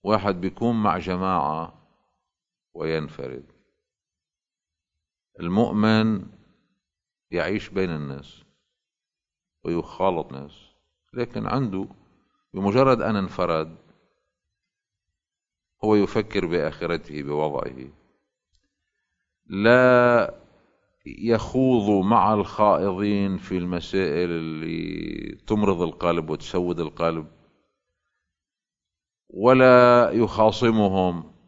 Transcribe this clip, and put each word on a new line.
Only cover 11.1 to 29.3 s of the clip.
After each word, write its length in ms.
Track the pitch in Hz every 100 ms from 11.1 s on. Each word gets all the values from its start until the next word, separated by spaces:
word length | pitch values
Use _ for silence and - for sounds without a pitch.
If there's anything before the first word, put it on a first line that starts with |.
لكن 320 | 123 117 113 107
عنده 400 | 127 123 95 95 - _ _ _ _ _
بمجرد 480 | 95 98 113 135 120
أن 140 | 95 107
انفرد 600 | 92 - 87 80 80 82 _ _ _ _ _ _ _ _ _ _ _ _ _ _ _ _ _ _ _ _
هو 100 | 107
يفكر 520 | 104 98 113 104 101 87
بآخرته، 760 | 85 78 - 85 82 - 73
بوضعه، 680 | 69 73 76 69 - 65 67 _ _ _ _ _ _ _ _ _ _ _ _ _ _ _ _
لا 880 | 95 110 123 127 123 123 120 - - _ _ _ _ _ _ -
يخوض 1000 | - 113 110 - 127 131 123 104 101
مع 300 | 95 113 98
الخائضين 1000 | 107 98 - 104 80 98 92 104 101 98 95
في 220 | - 92
المسائل 720 | 90 90 - 95 90 78 87
اللي 1080 | 85 80 78 80 82 82 82 80 76 - - -
تمرض 360 | 107 104 87
القلب 480 | 85 - 87 85 78
وتسود 500 | 78 - 92 90 87
القلب، 460 | 80 - 85 82 78 _ _ _ _ _ _ _ _ _ _ _ _ _ _ _ _ _ _ _
ولا 840 | _